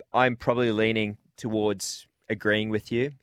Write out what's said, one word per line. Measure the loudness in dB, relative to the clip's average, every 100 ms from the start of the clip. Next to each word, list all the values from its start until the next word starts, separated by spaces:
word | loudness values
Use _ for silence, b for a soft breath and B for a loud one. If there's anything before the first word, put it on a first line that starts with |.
| -2
I'm | 2 2 2
probably | 0 2 2
leaning | 2 2 2 -2 -6 _ -10
towards | -4 0 0 -2 -6 -12 -18 _ -8
agreeing | -2 0 0 0
with | -4 -2
you. | -2 -2 -6